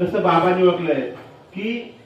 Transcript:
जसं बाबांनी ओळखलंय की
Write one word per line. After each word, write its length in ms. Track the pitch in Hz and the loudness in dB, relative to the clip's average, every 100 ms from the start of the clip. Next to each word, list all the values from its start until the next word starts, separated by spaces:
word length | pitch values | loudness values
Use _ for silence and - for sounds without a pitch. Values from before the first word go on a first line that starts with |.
जसं 220 | 180 208 | -2 0
बाबांनी 440 | 180 165 180 185 180 | 2 2 2 4 4
ओळखलंय 340 | 170 160 135 123 - - - - | 2 0 -2 -4 -10 -18 -20 -16
की 400 | 190 220 240 - - | -8 -6 -6 -10 -20